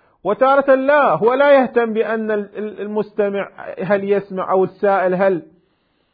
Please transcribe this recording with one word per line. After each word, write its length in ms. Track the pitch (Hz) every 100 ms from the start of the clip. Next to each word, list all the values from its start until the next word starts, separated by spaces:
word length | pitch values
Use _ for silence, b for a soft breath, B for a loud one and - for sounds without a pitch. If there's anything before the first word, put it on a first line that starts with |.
| b b
وتارة 500 | 175 208 262 277 269
لا، 400 | 262 269 294 254
هو 200 | 156 214
لا 280 | 262 285 277
يهتم 300 | 240 240 233
بأن 380 | 214 220 226 214
ال-، 280 | 214 202 -
ال-، 220 | 214 202
المستمع 720 | 202 208 208 - 202 196 185 - - -
هل 300 | 190 202 196
يسمع 400 | 202 196 185 180
أو 120 | 190
السائل 500 | 190 - 208 196 185
هل 280 | 180 196 175 - _ _ _ _ _ _